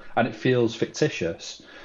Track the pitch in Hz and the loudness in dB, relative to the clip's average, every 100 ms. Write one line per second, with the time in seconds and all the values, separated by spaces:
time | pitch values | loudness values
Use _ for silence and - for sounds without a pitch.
0 | - 113 123 - 127 123 113 - - - | -4 0 0 2 2 4 4 0 -4 0
1 | 156 - 82 - - - - - | 0 0 -4 -4 -12 -16 -18 -20